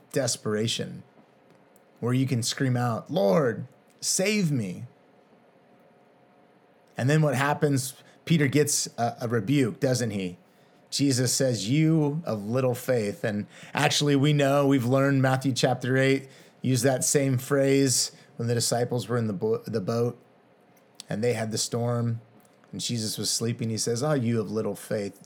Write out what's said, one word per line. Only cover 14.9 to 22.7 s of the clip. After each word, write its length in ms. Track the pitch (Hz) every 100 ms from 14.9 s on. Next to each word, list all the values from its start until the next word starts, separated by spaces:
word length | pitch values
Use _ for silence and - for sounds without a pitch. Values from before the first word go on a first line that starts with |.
| 135 139 135
Matthew 320 | 131 131 139
chapter 420 | 127 139 131 127 131
eight 320 | 135 139 135 - - _
used 220 | 120 131
that 220 | 131 131 -
same 320 | 147 135 127
phrase 760 | 131 139 139 139 135 - - - - -
when 140 | 117
the 40 |
disciples 540 | 117 - 117 120 123 110
were 100 | 120
in 100 | 113
the 60 |
bo-, 300 | 92 110 113 -
the 160 | 107
boat 360 | 92 117 120 - _ _ _ _ _ _ _ _ -
and 140 | 104
they 100 | 120
had 180 | 113 110
the 60 | 110
storm 600 | - 117 120 120 117 117 - - _ _ _